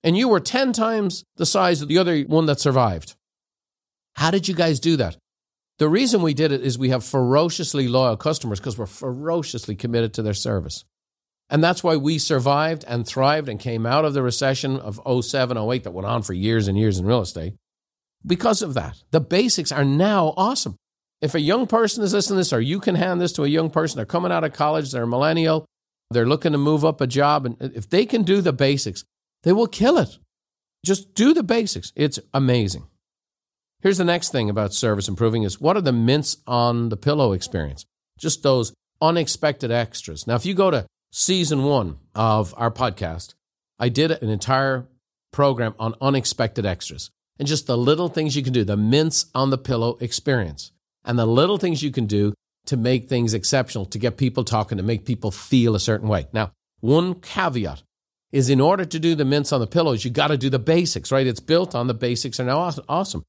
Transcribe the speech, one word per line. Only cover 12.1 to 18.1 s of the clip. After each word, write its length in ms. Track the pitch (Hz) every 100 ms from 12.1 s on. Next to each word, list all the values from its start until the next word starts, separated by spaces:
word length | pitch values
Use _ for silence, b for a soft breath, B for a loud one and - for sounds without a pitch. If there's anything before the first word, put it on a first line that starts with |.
| 160
survived 680 | - 143 127 143 156 165 -
and 180 | 120 113
thrived 420 | - 135 156 139
and 120 | 104
came 260 | 127 113 113
out 180 | 139
of 100 | 156
the 80 | 139
recession 560 | 123 117 139 135 139 135
of 220 | 107 104
oh 160 | - 127
seven, 360 | 120 139 127 120
oh 140 | 107
eight 140 | 127
that 80 | 101
went 140 | 87 98
on 160 | 120
for 100 | 104
years 340 | 90 104 113 98
and 120 | 98
years 200 | 110 92
in 80 | 92
real 140 | 120
estate 340 | 92 87 82 104 _ _ _ _ _